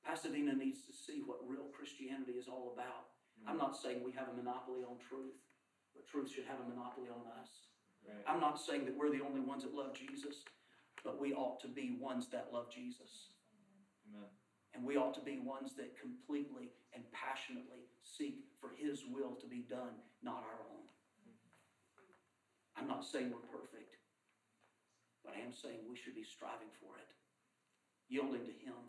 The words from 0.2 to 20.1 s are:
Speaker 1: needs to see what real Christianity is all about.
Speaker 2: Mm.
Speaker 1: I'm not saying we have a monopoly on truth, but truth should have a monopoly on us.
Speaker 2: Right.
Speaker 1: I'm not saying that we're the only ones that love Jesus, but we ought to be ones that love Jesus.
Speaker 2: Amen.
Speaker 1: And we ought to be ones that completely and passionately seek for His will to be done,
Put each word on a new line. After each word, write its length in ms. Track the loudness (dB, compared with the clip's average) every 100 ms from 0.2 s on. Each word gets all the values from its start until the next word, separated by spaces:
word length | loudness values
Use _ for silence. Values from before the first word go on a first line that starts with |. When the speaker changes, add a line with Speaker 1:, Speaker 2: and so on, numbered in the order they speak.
| 4 6 8
Speaker 1:
needs 320 | 8 6 2 -6
to 60 |
see 280 | -12 -4 -2 -2
what 140 | -2 -2
real 200 | -2 -4 -6
Christianity 580 | -8 -6 -4 -2 0
is 140 | -2 -2
all 240 | -4 -4
about. 380 | -2 -4 -4 -10 -20 _ -10
Speaker 2:
Mm. 120 | 0
Speaker 1:
I'm 60 | 4
not 180 | 4 4
saying 280 | 0 2
we 100 | 0
have 160 | -2 -2
a 60 | 0
monopoly 480 | 0 0 0 -2
on 140 | -2 -6
truth, 360 | -6 -6 -4 -8 -18 -20 _ _ _ -20
but 120 | -2
truth 240 | 0 0
should 140 | -2 -4
have 140 | -4
a 100 | -4
monopoly 400 | -4 -4 -4 -6
on 160 | -6 -8 -10
us. 100 | -12 -16 -20 _ _ _ -12
Speaker 2:
Right. 160 | -6 2
Speaker 1:
I'm 120 | 6
not 200 | 6 6
saying 260 | 2 4 4
that 100 | 6
we're 160 | 8
the 120 | 8
only 180 | 4 4
ones 220 | 4 2
that 100 | 0
love 220 | 0 0 -2
Jesus, 480 | -6 -4 -4 -6 -12 -18 -20 -20 -18 -6
but 160 | -2 2
we 140 | 4
ought 260 | 4 4 2
to 60 | -4
be 300 | -2 0 0
ones 280 | 2 2 2
that 180 | -2 0
love 160 | 0 -2
Jesus. 640 | -4 -6 -8 -12 -16 -16 -20 _ -20 -20 -20 -20 _ -14
Speaker 2:
Amen. 160 | -12 -12 -14 _ _ _ -2
Speaker 1:
And 80 |
we 140 | 6 8
ought 160 | 8 4
to 60 |
be 180 | -2 -2
ones 320 | -2 -2 -4 -6
that 180 | -8 -6
completely 800 | -8 -8 0 2 2 -2 -8 -12 -14
and 100 | -12 -10
passionately 760 | -4 -2 -2 -2 -6 -6 -12 -16 -18
seek 400 | -16 -2 -2 -2 -8 -10
for 120 | -10 0
His 300 | 2 2 0
will 280 | 0 0 -2
to 80 | -4
be 160 | -6 -2
done, 320 | -2 -2 -6 -14